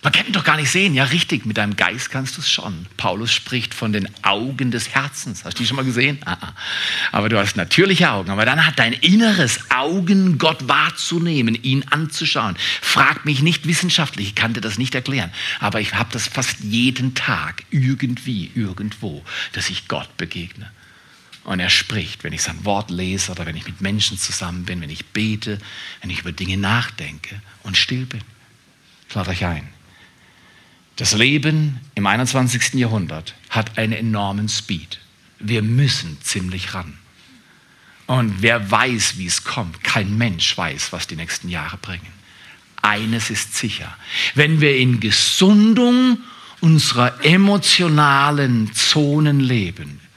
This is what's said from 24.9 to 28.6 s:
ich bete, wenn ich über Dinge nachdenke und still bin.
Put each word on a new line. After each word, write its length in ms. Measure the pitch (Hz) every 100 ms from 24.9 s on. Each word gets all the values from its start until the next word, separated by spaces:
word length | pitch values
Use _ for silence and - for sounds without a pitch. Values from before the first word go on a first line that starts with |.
ich 160 | 78 -
bete, 520 | 107 110 107 107 101 - - - -
wenn 80 | 90
ich 100 | 90
über 120 | 87
Dinge 260 | 85 92 95
nachdenke 840 | 98 117 120 - 76 76 - 101 - -
und 160 | - 95
still 260 | - 127
bin. 160 | 127 113 - - _ _